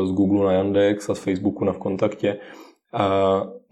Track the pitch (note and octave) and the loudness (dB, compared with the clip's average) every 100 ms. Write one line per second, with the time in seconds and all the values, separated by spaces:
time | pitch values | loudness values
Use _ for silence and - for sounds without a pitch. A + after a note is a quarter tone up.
0 | F#2+ F#2 G2 G2+ G2 F#2 G2 G2+ G2+ G#2 | 0 2 2 2 2 2 2 2 2 2
1 | - G2+ - F#2 G2+ - G2+ F#2 - F#2+ | -2 -4 -4 -2 -2 -2 -2 -2 -4 -2
2 | G#2+ - G2+ G2+ - - - _ _ A2+ | -2 0 -2 -2 -8 -20 -20 _ _ -2
3 | G2 G2 F#2+ G2 - - - | 0 2 2 2 -2 -10 -10